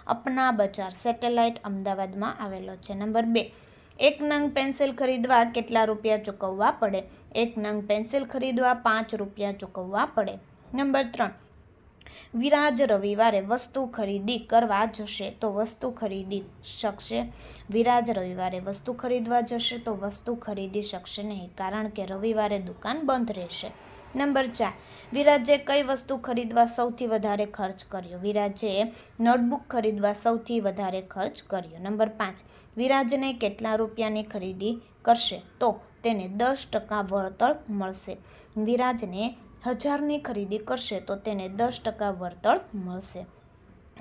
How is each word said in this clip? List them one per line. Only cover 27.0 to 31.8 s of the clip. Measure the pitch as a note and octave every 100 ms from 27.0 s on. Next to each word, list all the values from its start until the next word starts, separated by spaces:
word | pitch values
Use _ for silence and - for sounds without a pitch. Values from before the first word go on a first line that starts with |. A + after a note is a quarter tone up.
| B3
વધારે | A3 G#3 G3+ G#3
ખર્ચ | G#3 F#3+ F#3+ -
કર્યો? | G3 F3+ F3+
વિરાજે | G3 G#3 G#3 G3+ A3 F#3+ A3+ - - -
નોટબુક | A#3 B3 A#3+ C#4 -
ખરીદવા | B3 A3 G#3+ G3+
સૌથી | G#3 A#3+ A#3 A3+ A#3
વધારે | G3+ F#3+ F#3+ F#3+
ખર્ચ | F#3+ G3 F#3+ -
કર્યો. | - G3 E3
નંબર | E3